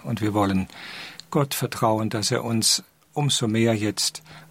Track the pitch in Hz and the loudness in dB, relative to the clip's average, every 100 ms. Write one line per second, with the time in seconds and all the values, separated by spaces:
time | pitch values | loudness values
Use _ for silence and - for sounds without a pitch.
0 | - 110 107 104 98 95 95 - - - | -6 -2 0 2 2 0 -2 -8 -16 -14
1 | - - - 156 139 - 127 - 117 110 | -16 -18 -2 0 0 -2 -4 0 2 2
2 | 107 110 98 123 120 113 104 - - _ | 0 -2 -2 -2 0 0 2 0 -2 _
3 | _ - 143 - 113 110 117 107 104 - | _ -2 0 0 2 2 4 2 0 -2
4 | - - - - - | -4 -6 -14 -20 -12